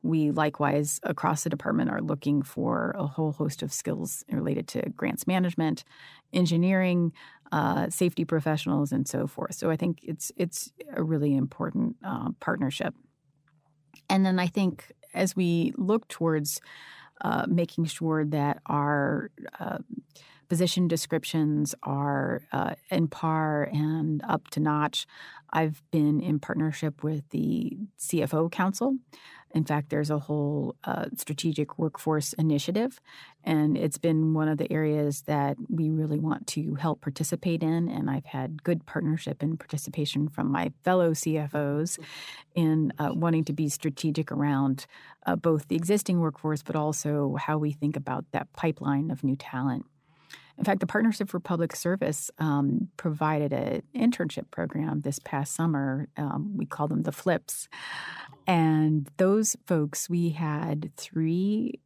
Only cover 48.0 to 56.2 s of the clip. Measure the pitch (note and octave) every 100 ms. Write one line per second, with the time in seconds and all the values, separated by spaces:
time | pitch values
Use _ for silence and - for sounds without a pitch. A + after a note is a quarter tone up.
48 | C#3 C3 - - - - D#3+ D3+ C#3+ C#3
49 | D#3+ C#3+ C3+ C3+ - B2+ C3+ B2+ - _
50 | _ _ _ - - - - G3 F3+ G#3
51 | A3+ G#3 G3+ F3+ - F3 E3+ - F3 F#3+
52 | - D3+ - - D#3 C#3+ C#3 C#3 - -
53 | E3+ D3+ D#3 D#3 C#3+ C3 - - - C4
54 | A3+ B3 D#3+ - - - E3 D#3 D#3+ D3+
55 | C#3+ C#3 - C#3 C#3 - E3 D3 C#3 C3+
56 | - -